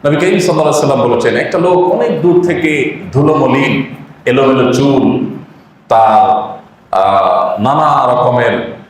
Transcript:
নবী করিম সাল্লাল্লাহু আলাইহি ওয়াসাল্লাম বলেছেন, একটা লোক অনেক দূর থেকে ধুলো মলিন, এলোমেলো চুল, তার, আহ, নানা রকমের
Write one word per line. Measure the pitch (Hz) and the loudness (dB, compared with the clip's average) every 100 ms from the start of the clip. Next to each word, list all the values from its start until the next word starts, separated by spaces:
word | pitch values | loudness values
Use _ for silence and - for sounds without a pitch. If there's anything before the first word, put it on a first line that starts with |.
| 143 | 0
নবী | 156 | 0
করিম | 180 202 | 0 0
সাল্লাল্লাহু | - 156 151 | 0 0 0
আলাইহি | 143 147 | 0 0
ওয়াসাল্লাম | 131 117 | 0 0
বলেছেন, | 120 113 113 | 0 0 -2
একটা | - 180 | -2 -2
লোক | 180 180 180 | 0 2 0
অনেক | - 233 160 | 0 -2 0
দূর | 175 175 175 | 2 2 0
থেকে | 160 156 147 117 - 95 | -2 -2 -2 -4 -6 -4
ধুলো | 131 147 | 0 2
মলিন, | 151 131 131 135 - - - - - - | 2 0 0 0 -2 -6 -12 -20 -8 -2
এলোমেলো | 127 135 127 123 | 0 2 2 2
চুল, | 127 139 135 - - - - - - - - _ | 2 2 2 0 -2 -4 -10 -16 -20 -20 -20 _
তার, | 113 113 107 107 127 - - - - _ 95 | 2 4 4 2 0 -4 -12 -18 -20 _ -2
আহ, | 95 98 95 90 92 - | 2 2 2 0 -2 -2
নানা | 113 151 151 139 127 | -2 0 2 2 0
রকমের | 123 123 123 117 95 - - - | 0 0 0 0 -2 -8 -14 -20